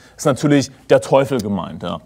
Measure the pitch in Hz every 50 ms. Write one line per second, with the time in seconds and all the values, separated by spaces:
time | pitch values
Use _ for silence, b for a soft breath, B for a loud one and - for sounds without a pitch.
0 | b b b b - 156 135 - - 147 147 143 123 - b b b b 143 131
1 | - - 147 135 135 127 135 123 98 107 101 92 80 82 80 - - 92 87 82
2 | -